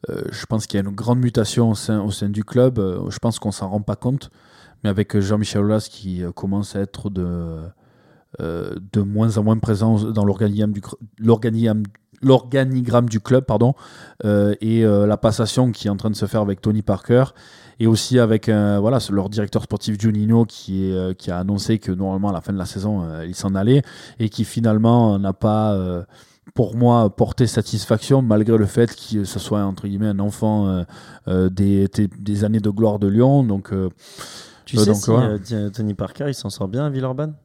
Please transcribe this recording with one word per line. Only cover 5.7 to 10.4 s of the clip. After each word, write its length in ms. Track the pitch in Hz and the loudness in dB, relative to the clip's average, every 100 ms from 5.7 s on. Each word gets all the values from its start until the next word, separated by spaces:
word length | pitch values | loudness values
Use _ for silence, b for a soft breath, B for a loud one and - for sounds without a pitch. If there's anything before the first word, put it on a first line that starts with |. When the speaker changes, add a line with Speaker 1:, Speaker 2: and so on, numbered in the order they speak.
| 107 - | 0 -2
Speaker 1:
qui, 320 | - 95 90 | -12 -8 -6
euh, 100 | 87 | -6
commence 420 | - 98 98 98 | -6 -4 -2 -4
à 60 | 101 | -6
être 300 | 98 - 101 | -6 -6 -8
de, 480 | 95 87 87 85 80 82 - b b b b b - | -4 -4 -4 -6 -10 -12 -18 b b b b b -10
euh, 360 | 80 85 - - 98 | -6 -6 -8 -10 -4
de 80 | 110 | -2
moins 340 | 101 104 113 110 | 0 0 0 2
en 40 | |
moins 160 | 104 110 | 2 0
présent 400 | 113 104 113 107 | 0 0 2 2
dans 260 | 110 107 | 0 0
l'organigramme 480 | 101 98 | 0 2